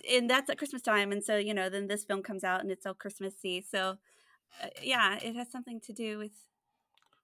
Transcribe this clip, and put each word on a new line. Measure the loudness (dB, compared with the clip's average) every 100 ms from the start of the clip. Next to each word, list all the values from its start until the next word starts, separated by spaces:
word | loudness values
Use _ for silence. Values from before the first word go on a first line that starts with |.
| 2
and | 4 6
that's | 4 4
at | -2
Christmas | -4 -2
time, | 2 4 4
and | 0
so, | 2 2
you | 2 0
know, | 0
then | 0 0
this | -2
film | 0 -2
comes | -2 -4
out, | 0 0
and | 0
it's | -4 -6
all |
Christmassy. | -8 -8 -6 -8 -6 -4 -4 -2
So, | 0 0 -2 _ _ _ _ _ -10
uh, | -10 -6
yeah, | 0 4 4 4
it | -2 -6
has | -6
something | -8 -10 -10
to | -10
do | -6 -6 -6
with | -8 -12 -20 _ _ _ _ _ _ _